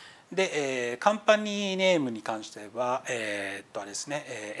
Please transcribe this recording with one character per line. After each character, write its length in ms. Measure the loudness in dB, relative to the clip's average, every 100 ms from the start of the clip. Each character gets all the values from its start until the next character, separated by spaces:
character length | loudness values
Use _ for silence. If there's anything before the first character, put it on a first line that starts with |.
| -20 -20 -4
で、 580 | 0 0 0 0 0 -2
え 40 |
ー、 40 | 2
カ 140 | 2
ン 60 | 4
パ 180 | 6 6
ニ 380 | 4 -2 0
ー 20 | 2
ネ 220 | 4 4
ー 20 |
ム 100 | 2
に 120 | -2
関 200 | -4 -6
し 80 | -6
て 200 | -14 -8
は、 300 | -2 0 0 -2
え 520 | -4 -2 -4 -4 -8
ー、 20 |
っ 40 | -10
と、 100 | -12
あ 20 |
れ 60 | -10
で 40 |
す 140 | -8 -6
ね、 160 | -8 -8
え 300 | -10 -8 -2